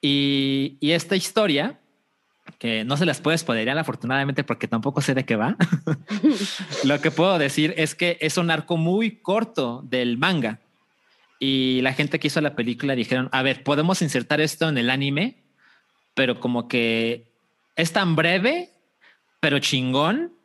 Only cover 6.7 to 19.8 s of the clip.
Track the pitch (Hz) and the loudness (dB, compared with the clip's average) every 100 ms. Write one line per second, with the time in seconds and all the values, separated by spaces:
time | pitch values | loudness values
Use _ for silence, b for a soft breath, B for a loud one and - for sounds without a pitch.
6.7 | - 135 143 151 143 180 180 139 139 151 | -2 0 2 0 2 2 4 2 2 0
7.7 | 147 156 - 175 170 156 147 170 160 160 | 0 -4 0 -2 0 -2 0 0 0 0
8.7 | 170 165 190 226 220 - 202 226 196 127 | -2 2 2 0 -4 -2 0 0 -4 -4
9.7 | 120 143 127 123 117 160 175 120 110 _ | -6 -4 -2 0 0 0 0 -2 -6 _
10.7 | _ _ _ b b b _ 135 135 131 | _ _ _ b b b _ -2 0 2
11.7 | 127 127 131 151 151 143 160 151 143 117 | 2 0 0 -2 0 -2 0 -2 -2 -4
12.7 | 120 143 135 110 127 131 131 131 127 - | -2 -2 -2 0 -2 0 0 0 -2 0
13.7 | 147 160 185 160 135 117 151 156 - 160 | 0 2 2 0 -2 0 0 0 0 0
14.7 | 139 120 131 139 139 220 - _ _ b | 2 0 0 0 0 -2 -6 _ _ b
15.7 | b b _ _ - 131 117 127 120 120 | b b _ _ -2 0 0 0 -2 -2
16.7 | 123 117 113 113 120 - _ _ _ _ | 0 2 0 0 -4 -10 _ _ _ _
17.7 | - 165 185 190 156 165 185 214 330 359 | -4 0 2 2 2 2 2 0 -2 -6
18.7 | _ _ _ b b _ _ 151 139 - | _ _ _ b b _ _ 0 2 0
19.7 | 135 | 0